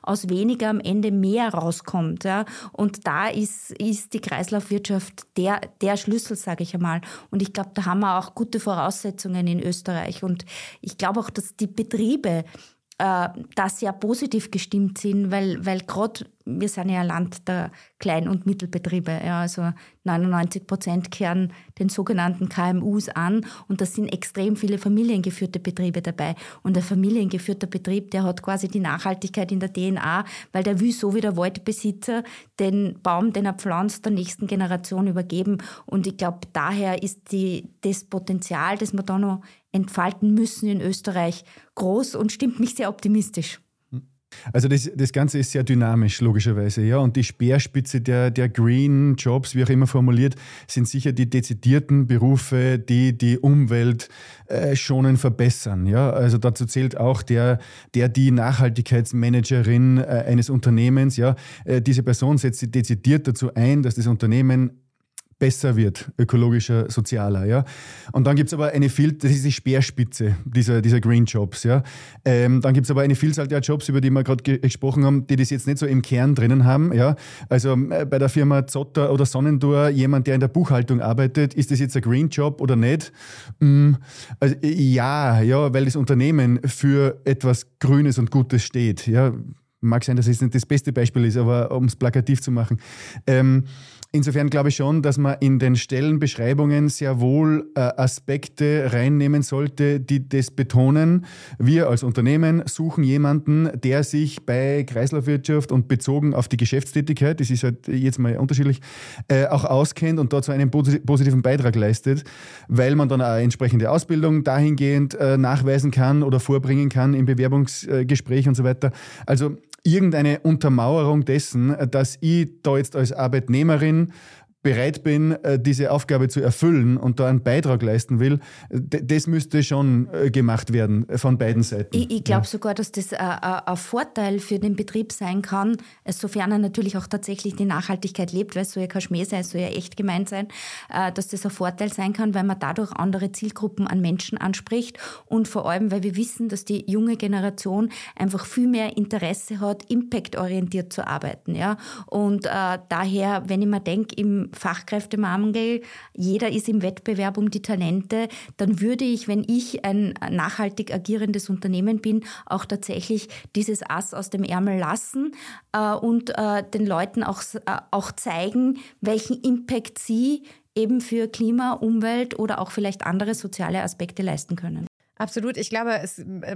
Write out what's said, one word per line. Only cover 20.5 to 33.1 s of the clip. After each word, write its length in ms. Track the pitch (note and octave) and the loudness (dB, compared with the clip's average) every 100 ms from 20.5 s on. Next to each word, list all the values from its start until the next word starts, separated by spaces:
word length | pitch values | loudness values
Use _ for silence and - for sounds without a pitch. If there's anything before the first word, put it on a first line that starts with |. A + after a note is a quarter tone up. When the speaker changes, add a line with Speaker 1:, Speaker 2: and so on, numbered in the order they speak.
| F#3+ - | -6 -8
Speaker 1:
Prozent 440 | F#3+ F#3+ F3+ F3+ | -6 -4 -4 -4
kehren 420 | - F3 F3+ F3+ - - - | -4 -2 -2 -2 -6 -16 -4
den 100 | F#3+ | -4
sogenannten 600 | - G3 F#3+ F3 F3 F#3 | -2 -4 -2 -2 -2 -4
K 200 | - F3 | -2 -2
M 140 | F3+ | 0
Us 240 | G3+ G#3 - | -2 -2 -4
an 380 | - F3 A3 G#3+ - - | -4 -2 -2 -4 -12 -8
und 140 | G3 | -4
da 60 | F#3 | -4
sind 220 | - G#3+ | -4 -4
extrem 460 | F3+ - G3 G3 | -6 -8 -4 -2
viele 240 | G#3 G3+ G3+ | -2 -2 -2
familiengeführte 800 | G3+ G#3 A#3 G3+ F#3 F3 F#3 F3+ | 0 2 2 0 -2 -4 -6 -6
Betriebe 440 | F3+ F3+ F3+ F3 | -6 -4 -2 -2
dabei. 340 | F3 E3 - E3+ - - | -6 -4 -6 -6 -12 -8
Und 140 | F#3+ F3+ | -2 -2
ein 80 | |
familiengeführter 840 | F3+ F#3+ G3 A3+ F#3+ F#3 F3+ G3+ F#3 | 0 0 2 2 0 -4 -6 -6 -6
Betrieb, 440 | F#3 F#3 G3 G3+ | -6 -4 -4 -4
der 100 | F#3+ | -2
hat 200 | F#3+ F3+ | -2 -2
quasi 260 | - G3 F#3+ | -4 -4 -4
die 100 | G3+ | -2
Nachhaltigkeit 720 | E3 D#3 F#3+ F#3+ F#3 - F#3 | -2 -2 -4 -6 -6 -6 -4
in 80 | F#3+ | -4
der 120 | F#3+ | -4
D 180 | F#3 F#3 | -4 -4
N 100 | F#3+ | -2
A, 260 | D#3 F3+ G3 - - | -2 -4 -6 -12 -8
weil 100 | F#3+ | -4
der 160 | G3 F#3 | -2 0
will 140 | A#3 | 0
so 220 | A#3 G3+ | 0 -2
wie 80 | G#3+ | -2
der 140 | G#3+ F3 | -2 -2
Waldbesitzer 880 | F#3 F#3+ - G#3+ G#3+ G3+ - A#3 A#3 - - - | -2 -4 -8 -6 -4 -6 -6 -6 -8 -16 -12 -4
den 400 | G3 G3+ G3 - | 0 0 -2 -4
Baum, 300 | F3+ | -2